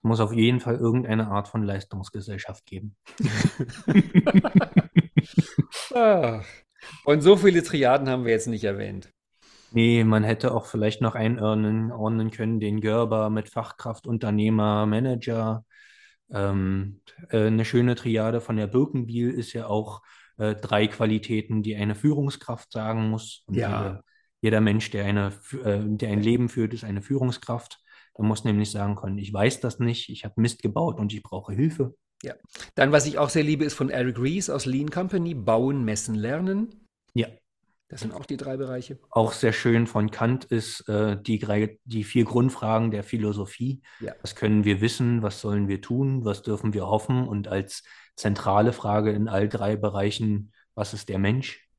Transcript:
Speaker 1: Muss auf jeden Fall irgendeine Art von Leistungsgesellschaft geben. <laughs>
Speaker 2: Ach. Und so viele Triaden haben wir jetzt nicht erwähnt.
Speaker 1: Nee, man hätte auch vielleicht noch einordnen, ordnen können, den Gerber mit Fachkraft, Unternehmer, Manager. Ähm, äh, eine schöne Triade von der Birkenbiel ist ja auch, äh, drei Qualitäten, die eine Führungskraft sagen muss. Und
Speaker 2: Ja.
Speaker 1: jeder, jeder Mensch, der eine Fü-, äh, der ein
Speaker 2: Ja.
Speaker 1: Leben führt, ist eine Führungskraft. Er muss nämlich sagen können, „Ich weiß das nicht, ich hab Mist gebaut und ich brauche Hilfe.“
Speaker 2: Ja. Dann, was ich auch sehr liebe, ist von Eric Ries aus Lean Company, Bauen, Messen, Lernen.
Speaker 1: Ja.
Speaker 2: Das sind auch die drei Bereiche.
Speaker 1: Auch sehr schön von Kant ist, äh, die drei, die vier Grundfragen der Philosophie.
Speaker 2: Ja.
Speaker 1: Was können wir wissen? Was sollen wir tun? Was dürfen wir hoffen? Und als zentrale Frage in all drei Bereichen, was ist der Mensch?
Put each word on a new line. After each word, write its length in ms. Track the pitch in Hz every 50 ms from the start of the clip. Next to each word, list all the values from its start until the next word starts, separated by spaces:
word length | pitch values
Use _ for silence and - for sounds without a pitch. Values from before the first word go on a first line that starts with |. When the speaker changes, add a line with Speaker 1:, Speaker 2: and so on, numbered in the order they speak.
Speaker 1:
Muss 200 | - 113 113 110
auf 100 | 113 104
jeden 300 | 113 117 110 120 123 120
Fall 160 | - 120 113
irgendeine 500 | - 117 117 117 127 120 113 110 110 110
Art 220 | 104 98 104 101 -
von 140 | - 117 107
Leistungsgesellschaft 1000 | 101 98 98 - _ - 98 95 - - 104 98 - 101 98 - - - - _
geben. 300 | - - 92 101 104 - _ _ - - -
<laughs> 1700 | - - 107 107 - - - - 131 - - - - - - 202 - - - 180 - 294 - 190 - - - 190 180 - - - - - _ 170 - - _ 160 - - - - - - - - - - - - - - 262
Speaker 2:
Ach. 520 | 247 233 214 202 175 147 117 113 107 98 - - - _ _ _ _ - - 156 - _
Und 180 | 143 147 156
so 140 | 143 180 202
viele 260 | 185 175 196 175 170 165
Triaden 440 | - - 147 135 123 131 139 139 131
haben 140 | 131 127 123
wir 60 | 117
jetzt 160 | 113 110 -
nicht 160 | 120 113 104 -
erwähnt. 460 | 101 98 101 104 101 98 95 - - _ _ _ _ _ _ _ _ _ _ _ _
Speaker 1:
Nee, 320 | - 117 117 117 117 117 113
man 200 | 110 110 107 107
hätte 300 | 110 110 110 - 123 120
auch 120 | 113 -
vielleicht 360 | - - 110 107 110 107 -
noch 120 | - 113 -
einordnen, 760 | 120 110 113 120 120 107 107 107 107 107 107 110 110 113 113
ordnen 400 | 123 113 107 110 113 113 110 110
können, 280 | - - 110 113 113 110
den 200 | 107 104 104 107
Gerber 480 | 104 110 107 117 117 110 110 110 107 107
mit 200 | 110 107 104 -
Fachkraft, 580 | - 113 113 - - - - 117 110 - _
Unternehmer, 800 | 131 117 110 - 107 104 107 107 110 110 107 104 107 104 104 107
Manager. 800 | 107 104 113 127 131 127 117 113 127 117 113 110 110 110 113 - _ _ - - - - _ - _ _ _ _ _
Ähm, 680 | - 104 98 98 98 98 95 92 95 95 98 101 101 - _ - _ - - _
äh, 180 | - 110 107
eine 180 | 110 110 110 110
schöne 300 | 110 - 120 120 123 120
Triade 440 | 117 - 120 113 110 107 113 117 117
von 140 | 113 - 117
der 120 | 107 107
Birkenbiel 640 | 101 113 127 147 147 - 131 120 113 117 120 120 123
ist 220 | 127 127 113 - -
ja 140 | 117 113
auch, 340 | 113 104 107 107 104 - - _ _ - - - _ _
äh, 180 | - 107 107 104
drei 320 | 104 - - 110 104 110
Qualitäten, 760 | 110 - - 113 110 110 107 - - 113 107 110 - 110 107
die 140 | 104 110 107
eine 200 | 104 104 104 104
Führungskraft 760 | 104 - 151 156 143 139 139 - - - - 120 - - _
sagen 380 | - 117 107 110 113 113 110 110
muss. 340 | 110 110 113 110 - - _
Und 80 | - 98
Speaker 2:
Ja. 120 | 110 110 101
Speaker 1:
jeder, 340 | 107 107 104 95 95 98 _ _ _ _ _ _ _ _
jeder 200 | - 110 110 110
Mensch, 280 | 110 104 101 110 110 -
der 140 | - 101 101
eine 260 | 101 101 104 98 98
Fü-, 300 | 101 - - - - -
äh, 200 | - 107 101 104 107
der 240 | 107 107 104 117 110
ein 100 | 101 104
Speaker 2:
Ja. 60 | 104
Speaker 1:
Leben 240 | 113 120 123 123 117
führt, 240 | - 123 110 107 117
ist 120 | 113 -
eine 160 | 107 98 101
Führungskraft. 800 | 101 - 139 131 131 127 120 - - - 120 117 - - - _ _ _ - - _ _ _
Er 80 | - 104
muss 200 | 107 107 104 -
nämlich 280 | 117 104 104 104 104
sagen 240 | - 101 101 104 104
können, 220 | 104 - 98 98
„Ich 140 | 101 98 98 104
weiß 260 | 98 104 127 131 -
das 200 | - 120 - -
nicht, 300 | 120 117 113 - - -
ich 160 | - - -
hab 120 | 104 _
Mist 240 | - 110 117 117 -
gebaut 380 | - 110 101 - 165 165 165 -
und 140 | 107 104 110
ich 80 | 107 -
brauche 300 | - - 92 - - 101
Hilfe.“ 420 | 113 143 160 160 156 131 123 - _ _ _ _ _ -
Speaker 2:
Ja. 100 | 131 - _ - _ - - - - _
Dann, 160 | - 135 135
was 140 | 151 147 135
ich 120 | 151 147
auch 120 | 143 147 135
sehr 140 | - 160 147
liebe, 200 | 147 156 143 156
ist 100 | 147 -
von 140 | - 135 135
Eric 300 | - 127 123 127 117 117
Ries 300 | 123 139 165 202 185 -
aus 160 | - 139 -
Lean 240 | 135 127 135 147 151
Company, 420 | - 175 185 180 208 185 170 170 165
Bauen, 500 | 127 98 107 110 113 127 135 143 139 120
Messen, 300 | 107 107 104 - - 110
Lernen. 680 | 107 104 117 135 160 185 185 196 202 220 233 - - _ _ _ _ _ _ _
Speaker 1:
Ja. 140 | 120 113 - - _ _ _ _ _ _ _ _ _ _
Speaker 2:
Das 140 | _ - 135
sind 120 | - 110 104
auch 120 | 98 -
die 120 | - 143
drei 180 | 131 135 135 131
Bereiche. 420 | 131 139 127 127 123 123 - 139 - _ _
Speaker 1:
Auch 220 | - 117 110 110
sehr 220 | - - - 113 107
schön 340 | - - 120 117 117 117
von 240 | 113 - 107 104 104
Kant 320 | - - 117 117 127 127 -
ist, 420 | - 123 113 107 - - - - -
äh, 300 | 107 104 107 107 101 101
die 200 | 104 - 110 104
drei, 400 | - 107 104 104 107 107 - _ _
die 180 | 123 113 110 104
vier 200 | - - 123 113
Grundfragen 680 | 107 113 120 120 131 - - - 110 110 113 113 113
der 120 | 107 101 98
Philosophie. 800 | - - 113 104 104 101 104 98 98 - - 120 131 135 131 _ - - -
Speaker 2:
Ja. 140 | 113 107 - _
Speaker 1:
Was 140 | - 104 -
können 280 | - - 107 107 107 104
wir 140 | 104 101 95
wissen? 420 | 107 113 113 - 127 120 120 117 107
Was 160 | 104 - -
sollen 260 | - 104 101 104 101 98
wir 120 | 98 98
tun? 420 | - - 120 131 139 135 135 131 113
Was 200 | 104 98 101 -
dürfen 300 | 113 107 101 - 107 101
wir 120 | 104 90
hoffen? 400 | 92 107 110 - - 127 127 127
Und 200 | 120 104 101 101
als 360 | - 95 98 98 - - - _ - - - - _ _
zentrale 580 | - - 107 104 - - - 98 104 107 120 117
Frage 380 | - - 104 104 107 107 107
in 160 | 104 104 107 110
all 180 | 101 98 104 104
drei 260 | - 98 101 101 107
Bereichen, 760 | 104 104 104 98 98 98 104 104 - 113 107 104 101 104 107 _ _ _ _ _
was 180 | 110 104 - -
ist 140 | 104 - -
der 80 | 101 95
Mensch? 480 | 98 101 117 131 135 - - - _ _ _